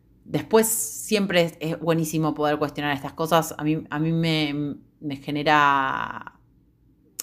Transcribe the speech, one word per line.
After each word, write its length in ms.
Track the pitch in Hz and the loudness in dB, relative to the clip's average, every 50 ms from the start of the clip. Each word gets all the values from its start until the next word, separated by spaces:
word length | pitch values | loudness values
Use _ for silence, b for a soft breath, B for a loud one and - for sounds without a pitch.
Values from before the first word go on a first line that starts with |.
| b b _ _ _ | b b _ _ _
después 420 | - - 147 - - - 220 220 226 | -6 -4 -4 -2 2 4 4 4 4
siempre 760 | - - - - - - - - 214 208 196 190 170 175 170 | 0 -4 -4 -6 -8 -12 -4 -2 0 0 0 2 2 2 2
es, 140 | 170 - - | 2 0 -6
es 200 | 147 160 165 - | -6 -6 -6 -4
buenísimo 540 | 156 170 165 165 165 160 - 160 156 151 147 | 0 0 2 2 0 0 -2 -2 0 -2 0
poder 240 | 151 151 147 151 151 | 0 0 0 0 0
cuestionar 380 | 151 143 143 - 147 147 143 | -2 -4 -4 -2 -2 -2 -2
estas 180 | 135 139 139 - | -2 -4 -10 -6
cosas. 400 | - 165 156 180 165 160 160 - - | -6 -2 2 2 2 2 2 -6 -4
A 60 | 147 | -2
mí, 200 | 151 156 160 - - | -2 -2 -2 -4 -6
a 100 | 143 147 | -4 -2
mí 120 | 156 160 | 0 0
me, 640 | 165 165 165 165 160 156 156 143 143 147 147 143 139 - - _ _ _ | 0 2 2 2 2 2 0 -2 -2 -4 -4 -6 -6 -10 -14 _ _ _
me 160 | - 147 139 139 | -10 -8 -8 -8
genera, 1200 | - - 147 147 147 156 151 151 147 143 139 139 135 131 131 60 - - - - - - - _ _ _ _ _ _ _ _ _ _ _ _ _ _ _ _ - | -8 -6 -6 -2 2 4 6 6 6 6 4 4 2 0 -2 -4 -6 -6 -8 -12 -14 -16 -18 _ _ _ _ _ _ _ _ _ _ _ _ _ _ _ _ -16